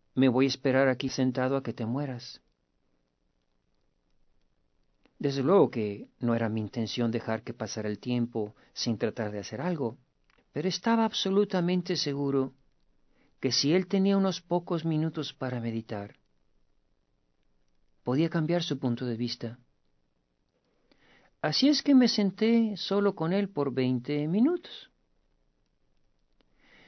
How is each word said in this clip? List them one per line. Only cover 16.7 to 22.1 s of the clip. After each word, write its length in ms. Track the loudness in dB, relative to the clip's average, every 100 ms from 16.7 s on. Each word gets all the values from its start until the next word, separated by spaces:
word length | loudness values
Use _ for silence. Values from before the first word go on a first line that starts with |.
| _ _ _ _ _ _ _ _ _ _ _ _ _
podía 260 | -2 0 2
cambiar 340 | 0 0 0
su 160 | -2 -2
punto 260 | -2 -2 -4
de 100 | -4
vista. 440 | -6 -6 -10 -10 _ _ _ _ _ _ _ _ _ _ _ _ _ _ _ _ _ _
Así 280 | -2 2 4
es 120 | 4
que 140 | 6 6
me 140 |
senté 640 | 6